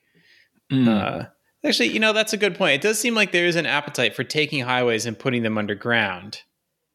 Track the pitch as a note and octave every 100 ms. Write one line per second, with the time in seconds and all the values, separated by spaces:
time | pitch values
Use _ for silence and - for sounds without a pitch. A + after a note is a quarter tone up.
0 | _ _ _ _ _ _ _ C3+ A#2+ G#2+
1 | - - - _ _ _ D4+ - A#3 G#3+
2 | A3 G#3+ G#3+ G#3 G3+ E3+ F3+ D#3 G3+ A3
3 | B3 A3+ F#3+ F3 F3 E3+ C3+ C#3 C#3+ C#3
4 | A#2 - B2 D#3 D3 D3 B2 B2+ B2 A2
5 | A#2 A2 C3+ B2 A2+ G#2+ G2+ G#2 A#2+ A#2
6 | G2+ F2+ G2+ - - _ _ _ _